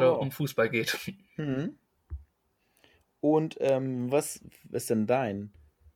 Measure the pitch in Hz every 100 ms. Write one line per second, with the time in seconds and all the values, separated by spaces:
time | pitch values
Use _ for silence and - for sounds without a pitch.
0 | 131 127 123 - 147 - 113 117 113 -
1 | - - _ - 147 131 185 311 _ _
2 | - - - _ _ _ _ _ _ _
3 | _ _ 147 156 160 - 139 131 131 127
4 | 123 139 156 - - - - 123 - 113
5 | 107 123 123 98 104 - - _ -